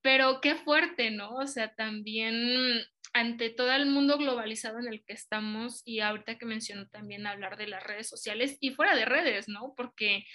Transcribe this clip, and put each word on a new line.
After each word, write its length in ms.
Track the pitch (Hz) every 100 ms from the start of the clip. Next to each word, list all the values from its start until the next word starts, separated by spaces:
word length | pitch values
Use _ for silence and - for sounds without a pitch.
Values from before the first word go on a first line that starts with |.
Pero 380 | 262 262 262 262
qué 140 | 294
fuerte, 560 | 294 294 302 339 - 226
¿no? 260 | 214 202 254
O 100 | 277
sea, 280 | 262 220
también 1080 | 220 220 214 208 220 226 226 240 254 254 233 - _ -
ante 380 | 240 233 233 226
todo 220 | 233 254
el 140 | 269 285
mundo 320 | 277 277 285
globalizado 600 | 277 240 220 220 226 226
en 100 | 240
el 160 | 220
que 100 | -
estamos, 680 | 214 - 214 214 214 240 233
y 160 | - 220
ahorita 380 | 214 214 220 226
que 80 | 233
mencionó 400 | 220 220 202 196
también 380 | 214 208 202 208
hablar 300 | 202 190 196
de 100 | 208
las 160 | 190
redes 260 | 202 208 233
sociales, 480 | - 226 214 277 277
y 100 | 269
fuera 240 | 269 359
de 100 | 285 220
redes, 420 | 277 320 202 214
¿no? 260 | 202 262 -
Porque 480 | 240 - 214 202 -